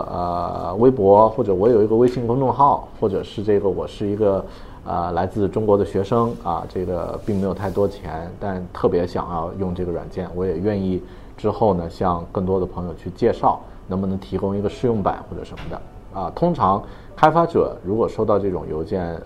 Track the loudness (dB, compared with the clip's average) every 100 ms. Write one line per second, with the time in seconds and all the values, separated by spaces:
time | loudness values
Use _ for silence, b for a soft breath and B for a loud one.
0 | -2 -4 -2 -2 -4 -4 -4 4 4 6
1 | 8 8 8 4 0 4 6 6 6 6
2 | 4 2 0 0 2 4 4 4 -2 -2
3 | -2 0 -4 -4 2 4 2 0 -4 -4
4 | -4 2 2 2 -2 B B B -6 -4
5 | -2 -2 -2 0 0 2 4 4 4 -2
6 | 0 2 0 -2 -4 -6 -6 -6 -4 -4
7 | -4 -6 -4 -2 -2 -2 -2 0 0 -2
8 | -10 -10 -10 -8 -6 -6 -8 -2 0 0
9 | 0 -4 -4 -4 -6 -4 -4 -4 -4 -6
10 | -6 -8 -8 -4 -2 0 0 0 0 -2
11 | B B B -4 -4 2 2 2 -2 -2
12 | 0 0 -2 -4 0 0 0 -4 -8 -8
13 | -10 0 0 2 0 0 B B -6 -2
14 | -2 -4 -4 -4 -2 -2 -4 0 0 2
15 | 0 -2 -8 -12 -12 -12 -10 -10 -12 -16
16 | -12 -8 -6 0 0 2 2 2 B B
17 | B 4 6 6 4 2 2 -2 -4 0
18 | 0 0 0 2 0 -4 -4 -6 -4 -4
19 | -4 -8